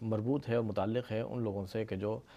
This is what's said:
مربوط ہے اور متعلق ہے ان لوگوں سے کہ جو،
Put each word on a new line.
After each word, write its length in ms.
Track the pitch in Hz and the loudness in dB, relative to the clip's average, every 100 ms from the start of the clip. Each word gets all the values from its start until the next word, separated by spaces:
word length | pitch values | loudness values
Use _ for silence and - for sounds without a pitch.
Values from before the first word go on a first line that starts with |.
مربوط 480 | 113 110 113 143 120 | 0 0 2 0 2
ہے 60 | |
اور 100 | 120 | 2
متعلق 480 | 110 101 98 120 120 | 2 2 2 0 0
ہے 80 | 110 | -2
ان 220 | 120 123 | -2 -2
لوگوں 240 | 110 101 95 | -2 -2 -2
سے 180 | 110 | -2
کہ 120 | 110 95 | -2 0
جو، 240 | 104 113 - | 0 -2 -6